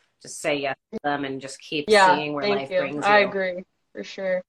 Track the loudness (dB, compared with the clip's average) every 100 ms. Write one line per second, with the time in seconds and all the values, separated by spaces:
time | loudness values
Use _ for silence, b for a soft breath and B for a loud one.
0 | _ _ -18 -8 -4 -2 -4 -8 _ -8
1 | -4 -2 -4 -8 -10 -14 -8 -6 4 6
2 | 6 4 0 -2 -2 -2 -2 -2 -2 -2
3 | 4 4 4 0 -4 -6 -12 _ _ -16
4 | -14 -8 -4 -4